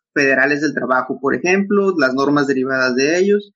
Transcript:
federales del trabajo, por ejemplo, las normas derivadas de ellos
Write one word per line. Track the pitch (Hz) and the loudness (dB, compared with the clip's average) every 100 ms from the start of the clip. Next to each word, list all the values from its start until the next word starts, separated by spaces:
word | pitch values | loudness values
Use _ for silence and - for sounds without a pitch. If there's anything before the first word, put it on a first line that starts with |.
| _ | _
federales | 151 139 131 143 143 | -2 2 2 2 0
del | 147 | -2
trabajo, | 131 123 127 123 127 | -4 -2 -2 -2 -4
por | 135 127 | -4 -2
ejemplo, | 175 196 196 202 196 170 | 0 0 0 0 0 0
las | 131 | 0
normas | 135 139 147 139 | 0 0 0 0
derivadas | 131 131 131 127 127 | -2 -2 0 0 0
de | 143 180 | 0 2
ellos | 196 202 202 | 2 0 -2